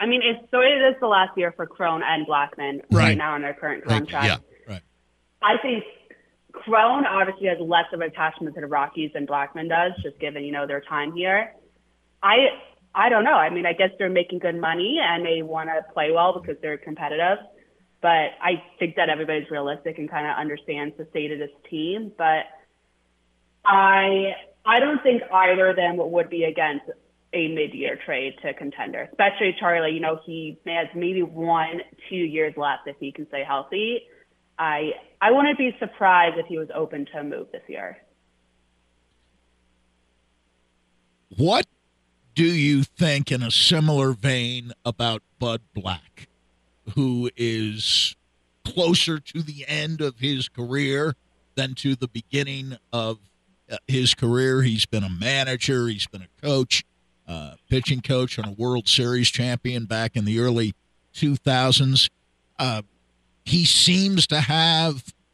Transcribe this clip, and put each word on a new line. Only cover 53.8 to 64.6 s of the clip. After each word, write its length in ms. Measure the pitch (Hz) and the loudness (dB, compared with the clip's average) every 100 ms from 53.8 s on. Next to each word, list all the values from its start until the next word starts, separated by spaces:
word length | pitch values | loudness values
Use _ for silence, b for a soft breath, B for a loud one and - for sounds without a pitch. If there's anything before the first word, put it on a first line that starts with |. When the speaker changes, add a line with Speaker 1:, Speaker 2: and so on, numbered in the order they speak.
| - | -4
Speaker 2:
his 280 | 131 123 | 0 0
career? 460 | - 117 123 131 131 | 0 2 2 2 2
He's 220 | 131 110 | 2 0
been 180 | - 110 | -2 -2
a 60 | 95 | -4
manager. 800 | 87 113 139 131 127 - 127 120 | -4 -2 -2 -2 -4 0 0 0
He's 180 | 104 - | -4 -8
been 160 | 98 | -12
a 240 | 90 _ 147 | -20 _ -2
coach, 380 | 135 123 - - _ _ _ - | 0 2 0 -4 _ _ _ -14
uh, 280 | 82 73 73 - | -12 -12 -12 -2
pitching 300 | 131 123 131 | 0 0 -2
coach 360 | - 127 127 - | 0 0 0 -4
and 100 | 104 | -8
a 40 | |
World 380 | 101 123 123 - | -4 -2 -2 2
Series 400 | - 120 123 120 | 2 2 2 0
champion 580 | - 123 123 123 123 110 | 0 -2 -2 -4 -4 -4
back 300 | 113 113 120 | -2 -2 0
in 80 | |
the 140 | 104 110 | 0 2
early 340 | 123 117 110 - _ _ _ | 2 2 0 -4 _ _ _
two 240 | - 151 139 | -2 0 0
thousands. 720 | 143 127 131 127 131 135 - _ _ _ _ - | 2 2 4 4 4 2 0 _ _ _ _ -6
Uh, 240 | 131 110 104 _ _ _ _ _ | -4 -4 -8 _ _ _ _ _
he 200 | - 175 | 0 2
seems 600 | 165 - - 180 196 190 - | 4 4 4 4 4 2 2
to 140 | 151 | 2
have 760 | 127 160 | 2 2